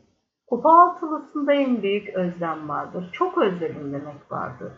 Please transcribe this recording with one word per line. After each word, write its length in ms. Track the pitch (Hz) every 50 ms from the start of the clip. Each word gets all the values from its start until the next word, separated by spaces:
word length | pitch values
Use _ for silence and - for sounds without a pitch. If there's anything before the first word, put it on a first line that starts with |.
| _ _ _ _ _ _ _ _ _
Kupa 220 | - 247 226 - 311
altılısında 840 | 330 339 349 349 - - 339 302 311 302 - - - 294 277 285 285
en 300 | 285 269 254 247 214 190
büyük 260 | 196 202 208 208 -
özlem 600 | - 185 180 175 170 175 170 165 156 156 151 147
vardır. 400 | 143 143 143 - - 180 180 -
"Çok 260 | - - 370 370 -
özledim." 560 | 330 262 196 180 175 165 147 131 147 147 139 139
demek 380 | 139 151 147 143 - - -
vardır. 420 | - - 87 - - - - - -